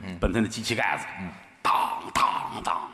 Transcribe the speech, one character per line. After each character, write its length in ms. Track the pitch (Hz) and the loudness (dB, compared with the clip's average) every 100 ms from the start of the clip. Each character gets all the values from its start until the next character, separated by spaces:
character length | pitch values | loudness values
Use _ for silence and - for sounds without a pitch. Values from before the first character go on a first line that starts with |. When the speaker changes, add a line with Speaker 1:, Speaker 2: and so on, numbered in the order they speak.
Speaker 1:
嗯。 140 | 98 87 | -10 0
Speaker 2:
奔 140 | 101 | 2
他 60 | 101 | 4
那 80 | 107 | 2
机 160 | 113 | 0
器 120 | 110 110 | -2 0
盖 220 | 104 73 | 2 0
子。 80 | - 92 | -4 -8
Speaker 1:
嗯。 100 | 92 - - - | -10 -12 -18 -2
Speaker 2:
当， 120 | - - - - - | 2 4 2 -2 -2
当， 500 | - - - - - | 2 2 2 -4 -4
当。 180 | - 82 - | -2 -2 -4